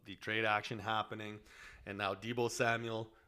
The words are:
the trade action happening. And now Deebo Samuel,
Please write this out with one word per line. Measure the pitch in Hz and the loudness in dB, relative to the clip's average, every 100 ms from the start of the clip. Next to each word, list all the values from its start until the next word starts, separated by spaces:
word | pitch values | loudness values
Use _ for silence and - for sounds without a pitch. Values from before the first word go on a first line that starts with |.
the | - 92 | -14 -10
trade | - 110 | -2 2
action | 110 107 - 113 | 4 4 2 -4
happening. | 101 110 107 107 107 107 - - - - - | 0 0 0 -4 -8 -10 -14 -18 -18 -14 -8
And | 101 | 0
now | 98 | 0
Deebo | 98 113 120 117 | 0 -2 2 2
Samuel, | - 120 117 117 110 113 - | 4 4 2 0 -4 -6 -12